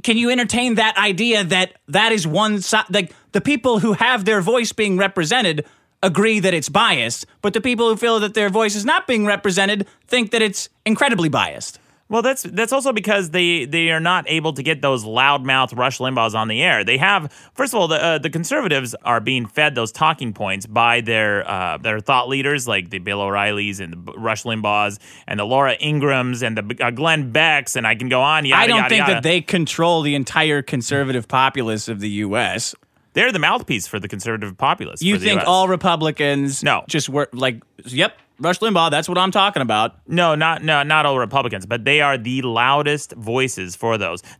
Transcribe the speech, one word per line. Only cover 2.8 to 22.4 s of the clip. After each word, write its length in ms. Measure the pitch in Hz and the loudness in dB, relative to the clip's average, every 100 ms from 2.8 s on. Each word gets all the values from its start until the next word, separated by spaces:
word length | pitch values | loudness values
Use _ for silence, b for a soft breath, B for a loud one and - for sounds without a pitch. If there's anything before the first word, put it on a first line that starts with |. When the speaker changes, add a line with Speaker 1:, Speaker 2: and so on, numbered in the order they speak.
| 208 | 2
Speaker 1:
Like, 240 | 202 180 b b | -2 -2 b b
the 80 | 202 | -2
people 380 | 269 285 254 220 | 0 0 2 2
who 160 | 220 | 2
have 320 | 196 240 247 190 | 2 2 2 2
their 160 | 214 | 2
voice 300 | 175 254 226 | 2 0 0
being 260 | - 208 185 | -2 0 2
represented 680 | 196 190 160 247 202 151 - b b b | 0 0 0 2 0 -2 -6 b b b
agree 360 | 190 170 220 214 | 0 2 2 2
that 120 | 185 | 2
it's 160 | 170 - | 0 0
biased, 560 | 190 226 151 117 - - b | 2 2 2 0 -4 -12 b
but 100 | 208 | -2
the 80 | 220 | 0
people 280 | 262 233 233 | 0 2 2
who 60 | 220 | 2
feel 220 | 233 226 | 2 2
that 160 | 208 | 0
their 140 | 220 202 | 0 2
voice 240 | 208 220 | 2 2
is 100 | 208 | 0
not 220 | 214 349 370 | 0 0 2
being 180 | 233 | 0
represented 640 | 208 202 202 180 196 208 196 b - | 2 0 0 2 2 0 -4 b -2
think 240 | 247 220 | 0 0
that 100 | 233 | 0
it's 260 | 214 190 - _ | 0 -2 -10 _
incredibly 440 | 214 214 285 214 160 | -2 2 2 2 2
biased. 500 | 127 90 64 - - b b b | 0 -2 -6 -14 -16 b b b
Speaker 2:
Well, 140 | 220 | 0
that's, 200 | 247 262 | 0 -2
that's 300 | 175 180 226 | -4 -4 0
also 200 | 269 262 | 0 0
because 380 | 220 190 202 175 | -2 0 0 0
they, 360 | 175 175 170 143 | 0 2 2 0
they 260 | 165 165 | 0 0
are 80 | 160 | 2
not 240 | 165 180 151 | 2 0 0
able 260 | 160 156 | -2 -2
to 100 | 143 | -4
get 180 | 139 156 | -4 0
those 220 | 139 127 | 0 0
loudmouth 720 | 110 117 139 143 131 131 127 120 | 0 2 4 2 2 2 2 0
Rush 200 | 127 127 | -2 0
Limbaughs 360 | 131 131 113 | -2 0 0
on 140 | 110 110 | 0 -2
the 120 | 113 | 0
air. 220 | 175 120 | 2 2
They 160 | 101 127 | 2 2
have, 340 | 185 196 147 B B | 2 2 -2 B B
first 180 | - 269 | -4 -2
of 60 | 233 | 0
all, 80 | 170 | 0
the, 160 | 156 | 2
uh, 160 | 170 156 | 0 0
the 120 | 160 | -2
conservatives 680 | 160 - - 226 139 123 - | -4 -2 -2 0 -2 -2 -6
are 160 | - 117 | 0 0
being 260 | 107 131 110 | 0 -2 -2
fed 300 | - 151 127 | 0 0 0
those 160 | 113 | -4
talking 400 | - 156 156 120 | 0 0 0 -6
points 320 | 98 104 98 107 | -6 -6 -6 -2
by 360 | 110 117 120 | 2 4 2
their, 460 | 110 110 107 101 - | 2 0 2 0 -2
uh, 300 | 95 90 76 | -4 -4 -4
their 220 | 110 107 | -4 -4
thought 280 | 104 131 123 | 0 0 2
leaders, 380 | 139 | -2